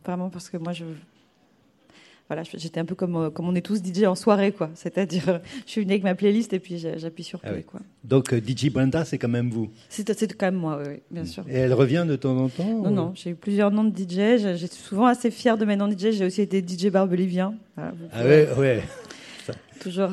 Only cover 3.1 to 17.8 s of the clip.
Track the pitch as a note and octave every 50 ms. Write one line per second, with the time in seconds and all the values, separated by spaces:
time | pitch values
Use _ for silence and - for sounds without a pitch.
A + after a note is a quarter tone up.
3.1 | E3+ E3 D#3+ D#3 D3+ - E3 F3+ F3+ F3 F3 - G#3 G#3 F3 F#3 F3 F#3+ G#3+ F#3
4.1 | F3+ - - A3 G#3 G3 G3 G3 G3 - E3 D#3 E3 - - E3+ - F3+ G3 D3+
5.1 | E3 F3+ - F#3+ F3 E3+ F3 - - B3+ - - - A3 G3+ F#3 G3 G#3 F#3+ F#3+
6.1 | F#3 - G3+ G3+ G#3 A3+ A3+ - G3 F#3 - F#3 F3 E3+ E3 D#3+ D#3+ D#3+ D#3+ E3
7.1 | E3 F3+ E3 - - E3+ - G#2+ G2 - - - - - - - _ _ - A2+
8.1 | C3 C#3 C3 - B2+ A#2 G#2+ A#2+ B2+ - B2 - G#2+ C3 C3+ C3+ D#3 D#3+ D#3 -
9.1 | C#3+ B2+ - A#2 A#2+ A#2+ A#2+ A#2+ A2 A2+ A2 G#2+ - - - - - - G3+ A3
10.1 | G#3 - A3 F#3 - - G3+ F#3 F#3+ F3+ E3 D#3 D3+ C#3+ C#3+ C#3+ C#3+ - _ -
11.1 | E3 E3+ D#3+ D#3+ - - - C3 C3 B2+ C3 B2+ B2+ A#2 C3+ A#2+ C#3+ F3 F3 D#3+
12.1 | C#3 B2 - C3+ B2+ C3 C3 B2+ - - F3 G#3+ A3+ A3 F#3+ G3 G#3 F#3 E3 F3
13.1 | F#3 - - F3 E3+ F3 - G#3 G3+ G3+ G#3 G3+ G#3 G#3+ A3 G#3+ F3+ F#3 G3 E3+
14.1 | F3 F#3+ G3+ A3 B3 A#3 G#3 F#3+ F3 E3+ E3+ F3 - - - - G3 G3 B3 B3
15.1 | B3 A#3+ - A3+ A#3 - - A#3+ A3 G#3+ A3 G#3 G3+ G3+ G3+ G#3 G#3 F3 G3 A3
16.1 | A3 G3 F#3 F#3 F#3 G#3 G3+ - F#3+ G3 F3 F3 F#3 E3 F#3 G#3 F3+ F#3+ G3 F#3+
17.1 | F3 F3+ F#3+ F#3 F3 F3+ F#3 G3 A3 A3 - _ - D#3